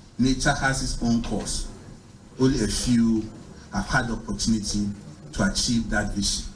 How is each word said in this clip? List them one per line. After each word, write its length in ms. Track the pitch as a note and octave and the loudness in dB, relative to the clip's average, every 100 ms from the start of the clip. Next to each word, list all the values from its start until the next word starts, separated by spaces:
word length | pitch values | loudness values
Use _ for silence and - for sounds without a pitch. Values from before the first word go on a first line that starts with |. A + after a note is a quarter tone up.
| - - | -8 2
nature 340 | C3 C3 D3+ | 2 4 2
has 280 | C3+ C3+ C3+ | 2 2 0
its 200 | B2+ - | -2 0
own 200 | A#2 A#2 | 2 2
course, 460 | A2+ G2+ - - - - - - - - - - | 0 -4 -4 -6 -6 -10 -18 -20 -20 -20 -12 2
only 260 | C3 B2+ | 2 4
a 40 | G#2 | 2
few 640 | - - A#2 A2+ A2 G#2+ - - - - | 0 2 4 4 2 -2 -8 -16 -18 -8
have 140 | G3 - | -4 0
had 220 | B2+ A#2 | 0 0
the 60 | |
opportunity 760 | G#2+ - G#2 A#2+ A2 - G#2 G#2 - - - - | -4 -6 -2 0 0 0 -2 -2 -6 -12 -18 -8
to 120 | - | 0
achieve 440 | G2 - - A#2 G2+ | 0 0 0 0 0
that 220 | G#2 G2 | 0 0
vision. 320 | G2+ G2 - - | 0 -2 -2 -6